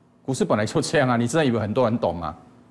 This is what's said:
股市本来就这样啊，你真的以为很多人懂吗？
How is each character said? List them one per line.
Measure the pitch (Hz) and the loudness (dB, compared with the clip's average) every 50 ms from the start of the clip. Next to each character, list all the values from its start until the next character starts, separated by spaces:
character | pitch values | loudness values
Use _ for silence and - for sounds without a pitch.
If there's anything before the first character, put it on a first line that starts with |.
| _ _ _ _ _ | _ _ _ _ _
股 | - 131 | -6 -4
市 | - 208 | -2 0
本 | 170 127 107 | 0 0 0
来 | 107 | 0
就 | 110 - 165 | 0 -2 -2
这 | 139 - - 160 | -2 0 2 2
样 | 135 127 | 2 2
啊， | 123 | 2
你 | 117 120 | 2 0
真 | 117 135 165 | 0 0 2
的 | 156 | 2
以 | 131 | 2
为 | 117 113 | 2 0
很 | 104 101 110 | -2 -2 0
多 | 135 127 113 | 2 2 2
人 | 113 113 | 2 0
懂 | - 104 82 | 0 -2 -2
吗？ | 87 85 78 - - - - - - - - | -4 -6 -10 -10 -12 -18 -20 -20 -20 -20 -20